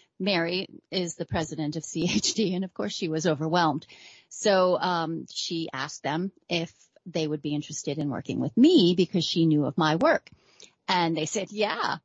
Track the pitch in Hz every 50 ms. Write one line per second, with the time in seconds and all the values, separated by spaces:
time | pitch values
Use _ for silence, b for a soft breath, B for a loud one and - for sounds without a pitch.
0 | b b b - 185 202 196 170 165 170 180 185 - - - - _ - 220 190
1 | 180 170 - - 165 - - 175 156 - 156 151 151 147 151 165 - - - 165
2 | 170 175 - 208 - - - 226 220 175 185 180 190 185 _ - 208 208 - -
3 | 196 160 156 160 156 175 151 131 160 160 165 180 165 156 135 160 - - B B
4 | B B B B B B - - - 214 196 190 185 185 180 - 175 185 175 165
5 | 165 160 165 160 - - - - - - 175 165 160 - - 131 139 151 - -
6 | - 139 151 165 185 196 - _ _ - 175 165 165 - _ _ _ _ _ _
7 | - 185 151 170 156 147 151 143 - 147 147 147 - - 156 - - 156 139 151
8 | 147 143 120 82 - - - 127 127 147 - 226 262 330 370 285 180 175 175 180
9 | 180 - - 180 160 - - 170 165 160 151 147 143 127 - - 160 156 156 175
10 | 262 330 285 - - - - B B B B B B B B B _ - 190 180
11 | 170 165 165 156 156 - - 214 185 - 202 208 208 208 - 453 - - - -
12 | _